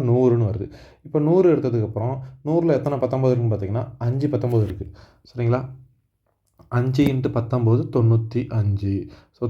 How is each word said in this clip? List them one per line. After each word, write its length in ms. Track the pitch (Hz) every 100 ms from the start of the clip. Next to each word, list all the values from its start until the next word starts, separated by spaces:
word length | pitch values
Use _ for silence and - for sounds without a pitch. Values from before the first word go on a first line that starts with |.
| 123
நூறுன்னு 380 | 123 127 117 107
வருது. 180 | 95 98 - - _ -
இப்போ 120 | 151 151
நூறு 200 | 180 180
எடுத்ததுக்கப்புறம் 600 | 143 127 117 110 104 120 131 - - 147
நூறுல 300 | 165 165 131
எத்தனை 200 | 139 135
பத்தொன்பது 300 | 127 131 131
இருக்குன்னு 200 | 123 117
பார்த்தீங்கன்னா, 320 | 101 98 107 - - 120
அஞ்சு 220 | 135 147 127
பத்தொன்பது 300 | 120 113 98
இருக்கு. 200 | 87 - - - _ _
சரிங்களா? 320 | 120 117 127 131 - - _ _ _ _ _ _ _ - 120
அஞ்சு 260 | 127 131 139
இன்ட்டு 180 | 131 131
பத்தொன்பது, 480 | 123 117 123 113 117 -
தொண்ணூத்தி 460 | 127 113 113 113 117 - 113
அஞ்சு. 380 | 101 98 101 98 - - _ -
So, 80 | 120